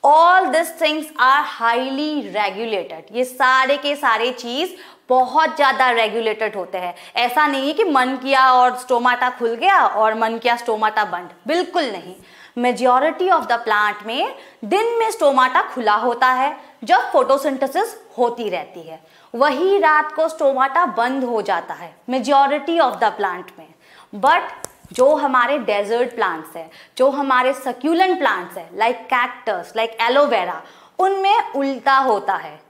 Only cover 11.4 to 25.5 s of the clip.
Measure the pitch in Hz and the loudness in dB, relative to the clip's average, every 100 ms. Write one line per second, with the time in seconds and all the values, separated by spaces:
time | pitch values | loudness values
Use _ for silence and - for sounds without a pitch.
11.4 | 220 330 349 359 269 190 180 185 - - | -4 -4 -2 -4 -4 -6 -14 -20 -20 -20
12.4 | - - 247 208 247 254 302 311 370 330 | -14 -2 -2 2 2 4 2 0 0 0
13.4 | 220 233 233 208 208 208 214 254 427 539 | 0 -4 0 0 0 -4 -8 -6 -6 -8
14.4 | - _ 208 381 466 466 440 427 302 269 | -20 _ -2 0 0 0 -2 2 2 4
15.4 | 254 330 392 - 214 208 240 240 254 254 | 2 2 -2 -2 0 2 0 0 0 2
16.4 | 269 294 - _ 226 359 - 285 247 269 | -2 -4 -18 _ 0 0 2 0 2 0
17.4 | 294 262 269 330 - - - - 240 233 | 0 -4 -2 -2 -4 -8 -18 -4 -2 -2
18.4 | 214 180 147 175 160 160 _ _ _ 233 | -6 -6 -10 -16 -18 -20 _ _ _ 0
19.4 | 285 269 370 392 320 302 311 311 320 320 | 2 2 2 4 4 2 0 -2 -4 0
20.4 | 285 262 269 302 349 214 240 269 254 226 | 0 2 0 2 0 0 -2 -2 -2 -4
21.4 | 196 175 160 165 170 - - 254 226 277 | -2 -4 -4 -14 -14 -18 -6 -4 2 2
22.4 | 277 294 294 339 269 240 220 208 196 180 | 4 0 -2 0 0 2 -2 0 -6 -6
23.4 | 185 - 160 _ _ - - 208 262 349 | -14 -20 -20 _ _ -20 -18 -2 2 2
24.4 | - - - _ - - 262 302 262 254 | 0 -14 -18 _ -12 2 4 4 2 2
25.4 | 240 | 2